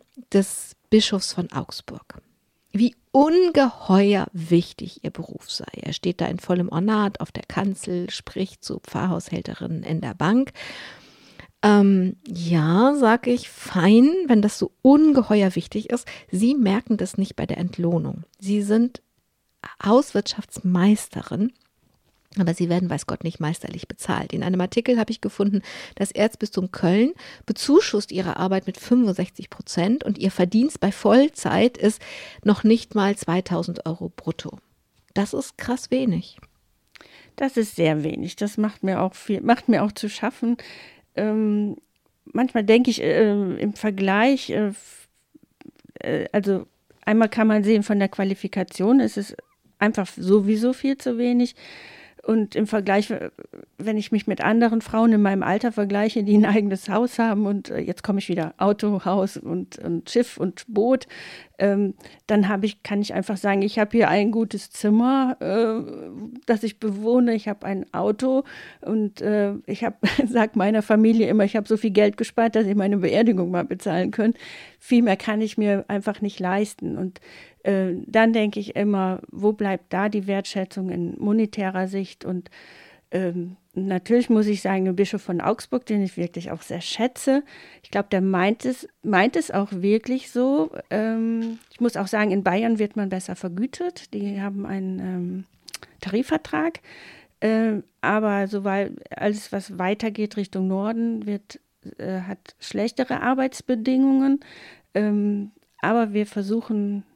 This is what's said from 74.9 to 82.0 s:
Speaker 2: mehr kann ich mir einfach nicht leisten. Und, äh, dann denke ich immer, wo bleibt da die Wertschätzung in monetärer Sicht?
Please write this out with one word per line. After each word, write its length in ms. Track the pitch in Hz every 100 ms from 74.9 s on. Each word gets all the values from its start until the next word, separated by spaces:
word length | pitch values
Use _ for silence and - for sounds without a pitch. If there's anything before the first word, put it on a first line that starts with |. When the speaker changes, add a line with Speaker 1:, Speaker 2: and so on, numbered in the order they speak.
| 240
Speaker 2:
mehr 140 | 233 190
kann 240 | 226 214
ich 180 | 220 -
mir 260 | 208 196 -
einfach 340 | 202 208 202
nicht 180 | 202 -
leisten. 560 | 180 196 208 - 170 -
Und, 240 | 185 - - - - _
äh, 320 | - 196 190 180 -
dann 260 | 220 226
denke 280 | 226 214 208
ich 160 | 202 -
immer, 440 | 208 196 185 185 -
wo 220 | - 208
bleibt 400 | 214 202 185 -
da 160 | 185 208
die 180 | 208 190
Wertschätzung 640 | 196 190 196 185 196 185
in 260 | 175 170 -
monetärer 680 | 208 220 208 208 190 185 190
Sicht? 360 | 196